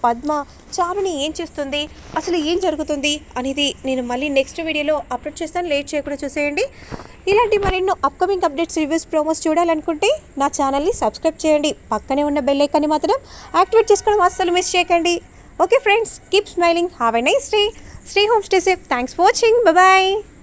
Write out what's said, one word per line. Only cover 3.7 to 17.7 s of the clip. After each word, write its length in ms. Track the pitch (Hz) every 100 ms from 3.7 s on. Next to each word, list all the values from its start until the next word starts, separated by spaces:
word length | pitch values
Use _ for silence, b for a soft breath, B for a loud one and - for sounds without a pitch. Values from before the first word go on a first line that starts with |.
| - 269
నేను 160 | 262 240
మళ్ళీ 160 | 247 294 269
నెక్స్ట్ 220 | 269 - 320
వీడియోలో 280 | 302 294 302 - 247
అప్‌లోడ్ 220 | 302 294
చేస్తాను. 260 | 320 349 349
లేట్ 140 | 285 285
చేయకుండా 260 | 302 285 277
చూసేయండి. 420 | 285 302 294 294 539 B B B B B -
ఇలాంటి 260 | 403 466 415
మరెన్నో 320 | 392 370 370 359 277
అప్‌కమింగ్ 360 | 277 359 392 349
అప్‌డేట్స్, 300 | 277 330 -
రివ్యూస్, 240 | 302 330 -
ప్రోమోస్ 300 | 320 302 320 320
చూడాలనుకుంటే 640 | 311 339 320 320 311 415 622 - -
నా 60 | 277 -
ఛానల్ని 340 | 277 277 320 466
సబ్స్క్రైబ్ 400 | 220 - 320 311 320
చేయండి. 280 | 302 294 - - 214
పక్కనే 300 | - 277 294
ఉన్న 160 | 294 262
బెల్ 140 | 277 285
ఐకాన్ని 240 | 302 302 302
మాత్రం 220 | 320 523 B B B 320
యాక్టివేట్ 320 | 381 440 440
చేసుకోవడం 320 | 403 - 415 359
అస్సలు 240 | - 359 349
మిస్ 140 | 359 359
చేయకండి. 400 | 359 349 330 339 - B B - 349
ఓకే 140 | 494 427
ఫ్రెండ్స్, 280 | 415 440 - -
కీప్ 220 | 381 415 -
స్మైలింగ్, 400 | 339 339 349 -
have 200 | 233 233
a 60 | 254
nice 180 | 508 - 427
day, 100 | 415